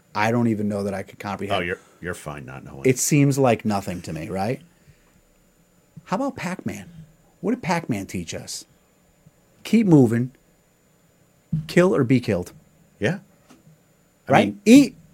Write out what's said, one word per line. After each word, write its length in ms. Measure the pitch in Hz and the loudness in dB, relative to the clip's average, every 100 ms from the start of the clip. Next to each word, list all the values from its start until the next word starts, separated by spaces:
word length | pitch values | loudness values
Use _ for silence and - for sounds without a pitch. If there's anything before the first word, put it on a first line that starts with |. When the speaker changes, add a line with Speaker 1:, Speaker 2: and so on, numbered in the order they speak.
| _ 104 | _ -2
Speaker 1:
I 160 | 110 | 0
don't 160 | 120 117 | 2 0
even 200 | 104 104 | 0 -4
know 160 | 101 | -4
that 100 | 101 | -6
I 100 | 95 | -8
could 160 | - - | -12 -14
comprehend. 380 | 104 95 98 98 | -10 -8 -4 -2
Speaker 2:
Oh, 60 | |
you're, 160 | 87 92 - - | -2 -8 -12 -14
you're 120 | 87 | -10
fine 320 | 87 73 73 65 | -10 -12 -14 -14
not 180 | 67 | -16
knowing. 200 | 65 67 131 | -18 -4 -2
Speaker 1:
It 120 | 131 | 0
seems 400 | - 147 143 135 | 0 2 2 2
like 280 | 131 110 107 | 2 2 0
nothing 360 | 98 98 87 | -4 -6 -10
to 100 | - | -10
me, 160 | 78 80 | -10 -8
right? 320 | 92 107 147 - _ _ _ _ _ _ _ _ _ _ _ _ - - | -6 -6 -8 -12 _ _ _ _ _ _ _ _ _ _ _ _ -20 -8
How 100 | 196 | -4
about 200 | 269 - | -4 -6
Pac-Man? 540 | 175 180 214 202 185 - - _ _ - | -10 -8 -10 -12 -16 -20 -20 _ _ -8
What 100 | 185 | -6
did 100 | 247 | -4
Pac-Man 440 | 160 170 160 101 92 | -2 -4 -2 -6 -6
teach 280 | 92 82 | -10 -8
us? 320 | 95 - - - _ _ _ _ _ _ _ _ _ | -12 -12 -16 -16 _ _ _ _ _ _ _ _ _
Keep 240 | - 220 202 | 2 2 6
moving. 440 | 151 117 117 131 - _ _ _ _ _ _ _ _ _ _ - 156 - | 6 6 2 -2 -8 _ _ _ _ _ _ _ _ _ _ -8 -6 0
Kill 280 | 175 185 214 | 2 4 2
or 80 | |
be 160 | 120 127 | 2 2
killed. 320 | 120 90 90 - _ _ _ - | 2 -4 -4 -14 _ _ _ -4
Speaker 2:
Yeah. 200 | 107 196 - _ _ - - _ _ _ _ _ - | -4 -4 -10 _ _ -20 -20 _ _ _ _ _ 0
I 40 | |
Speaker 1:
Right? 140 | 139 - | 2 2
Speaker 2:
mean, 140 | - 214 | 0 6
Speaker 1:
Eat. 300 | 277 247 - - | 8 6 -2 -20